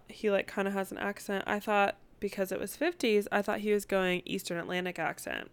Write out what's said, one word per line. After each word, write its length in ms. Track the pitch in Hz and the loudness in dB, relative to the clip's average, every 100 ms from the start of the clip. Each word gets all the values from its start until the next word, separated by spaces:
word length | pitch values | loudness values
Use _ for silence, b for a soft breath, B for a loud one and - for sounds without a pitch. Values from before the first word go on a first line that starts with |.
| - | -8
he, 220 | - 214 | -2 2
like, 220 | 196 - | 2 2
kinda 180 | - 196 | 0 0
has 220 | 196 185 | 0 -2
an 60 | - | -2
accent, 460 | 202 202 - 196 - | -4 -4 -4 -2 0
I 120 | 208 | -2
thought, 380 | 214 208 202 - - - | 2 4 4 2 -10 -8
because 340 | 202 - 190 | -6 -2 -2
it 80 | - | -2
was 160 | 202 - | -4 0
fifties, 500 | 330 349 233 208 202 | 0 2 2 4 4
I 80 | 208 | 0
thought 200 | 202 208 | 0 0
he 120 | 208 | 2
was 140 | 208 - | 0 2
going 340 | 190 185 180 - | 2 2 0 -2
Eastern 320 | 190 - 170 | -4 -4 -6
Atlantic 400 | 170 180 180 175 | -4 -4 -4 -4
accent. 520 | 160 - - - - | -4 -4 -6 -6 -8